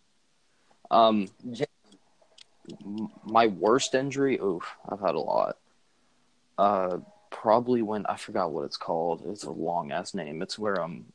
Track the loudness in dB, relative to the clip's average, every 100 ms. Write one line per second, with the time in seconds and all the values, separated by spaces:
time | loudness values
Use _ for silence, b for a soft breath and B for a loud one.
0 | _ _ _ _ _ _ _ _ 2 6
1 | 6 4 -2 _ -14 -6 -8 _ _ -20
2 | _ _ _ -20 -20 _ -18 -16 -10 -8
3 | -8 -10 0 4 4 4 4 4 4 0
4 | 0 0 0 2 0 -2 -6 -14 -10 -2
5 | 0 0 0 0 0 -4 _ _ _ _
6 | _ _ _ _ _ 0 2 2 0 -4
7 | -8 _ _ -2 4 4 4 0 0 -2
8 | -4 -6 -4 0 0 -2 -6 -8 -4 -2
9 | 0 -2 -6 -10 -10 -6 -4 -4 -4 -6
10 | -6 -8 -8 -8 -8 -6 -4 -2 -4 -8
11 | -16